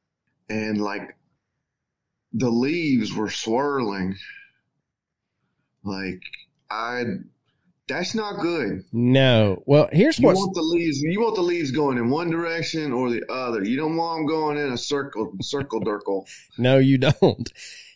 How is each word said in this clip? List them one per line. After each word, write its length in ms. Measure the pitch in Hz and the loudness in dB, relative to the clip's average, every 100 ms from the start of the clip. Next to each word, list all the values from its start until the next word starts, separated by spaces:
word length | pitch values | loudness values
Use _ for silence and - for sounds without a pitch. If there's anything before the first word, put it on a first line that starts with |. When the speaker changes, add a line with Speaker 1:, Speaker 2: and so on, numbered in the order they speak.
| _ _ _ _ - | _ _ _ _ -10
Speaker 1:
and, 300 | 110 110 107 | -6 -4 -2
like, 340 | 104 101 92 - _ _ _ _ _ _ _ _ _ _ _ | -2 -6 -10 -18 _ _ _ _ _ _ _ _ _ _ _
the 160 | 117 123 | -2 0
leaves 640 | 117 131 170 156 127 104 | 2 0 0 0 0 0
were 160 | 95 104 | -4 -4
swirling. 880 | - 113 117 143 139 113 98 92 95 - - - _ _ _ _ _ _ _ _ _ _ _ _ _ | -4 -2 -2 0 -2 -2 -4 -4 -6 -12 -20 -20 _ _ _ _ _ _ _ _ _ _ _ _ _
Like, 380 | 101 95 95 92 - - _ _ _ | -10 -8 -8 -10 -14 -20 _ _ _
I, 340 | 107 117 123 120 92 - _ _ _ _ _ - | -8 -6 -4 -4 -6 -12 _ _ _ _ _ -10
that's 260 | 135 175 | -6 -4
not 260 | 220 208 185 | -4 -6 -4
good. 440 | 165 170 110 92 - | -2 -2 -2 -6 -6
Speaker 2:
No. 680 | 113 123 131 131 117 104 92 - | 0 4 6 6 6 4 2 4
Well, 240 | 147 - | 4 6
here's 280 | 151 269 - | 6 4 6
Speaker 1:
You 80 | 240 | 6
Speaker 2:
what's 100 | 190 | 6
Speaker 1:
want 160 | 190 | 2
the 80 | 180 | -2
leaves, 400 | 160 170 165 135 | 0 0 0 0
you 180 | 151 190 | -2 0
want 160 | 226 208 | 0 0
the 60 | |
leaves 300 | 175 175 143 | 0 0 -2
going 260 | 127 143 123 | 0 0 2
in 140 | 117 | 0
one 180 | 147 170 | 0 0
direction 640 | 165 170 165 151 165 151 | -2 -2 -4 -4 -4 -2
or 160 | 123 127 | -2 0
the 140 | 117 - | -2 -4
other. 320 | 127 127 113 | -6 -4 -2
You 120 | 98 131 | -2 -2
don't 220 | 156 165 | -2 -2
want 220 | 165 165 | -2 -2
'em 60 | 151 | -2
going 300 | 160 151 147 | 0 0 -2
in 120 | 147 | -2
a 60 | 120 | -4
circle, 560 | - 143 139 104 107 98 | -4 -4 -4 -6 -6 -8
circle 380 | - 143 135 110 | -6 -6 -4 -4
dircle. 480 | 98 104 - 98 - - | -4 -4 -4 -6 -6 -18
Speaker 2:
<laughs> 160 | - - | -16 -2
No, 180 | 123 135 | 4 6
you 220 | 135 135 | 6 4
don't. 520 | 127 - 175 - - - - - - | 2 2 2 2 -6 -14 -20 -20 -20